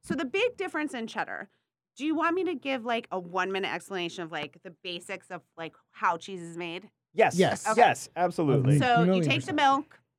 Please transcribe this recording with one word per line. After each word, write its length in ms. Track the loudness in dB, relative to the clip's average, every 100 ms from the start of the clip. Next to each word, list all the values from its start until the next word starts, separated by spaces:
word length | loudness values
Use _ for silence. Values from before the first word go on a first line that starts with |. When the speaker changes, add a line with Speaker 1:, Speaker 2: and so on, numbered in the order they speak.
Speaker 1:
so 120 | -8 -6
the 100 | -4
big 300 | -2 -2 -2
difference 360 | -8 -6 -6
in 140 | -6 -8
cheddar, 420 | -8 -8 -8 -14 _ _ _ _ -8
do 80 | -4
you 100 | -2
want 200 | 0 0
me 80 | -2
to 100 | -4
give, 300 | -4 -6 -2
like, 220 | -4 -4
a 80 | -8
one-minute 520 | -6 -4 -2 -2 -4
explanation 500 | -6 -8 -8 -6 -8
of, 80 | -10
like, 260 | -8 -10 -12
the 80 | -20 -16
basics 460 | -14 -14 -12 -12 -12
of, 120 | -16 -16 -14
like, 180 | -14 -14 _
how 240 | -4 -2 -2
cheese 240 | -6 -10
is 160 | -10 -10
made? 320 | -8 -10 -14 _ _
Speaker 2:
Yes. 220 | 2 2 6
Speaker 3:
Yes. 300 | 2 2 0
Speaker 1:
Okay. 140 | 6
Speaker 2:
Yes, 280 | 6 4 -4 -2
absolutely. 600 | -2 2 2 4 6 4
Speaker 3:
Mm-hmm. 40 |
Speaker 1:
So 160 | 6 4
you 40 | 4
Speaker 3:
Million 160 | 4 2
Speaker 1:
take 160 | 0
the 120 | 0
Speaker 3:
percent. 40 | 2
Speaker 1:
milk, 420 | 4 4 -2 -16 _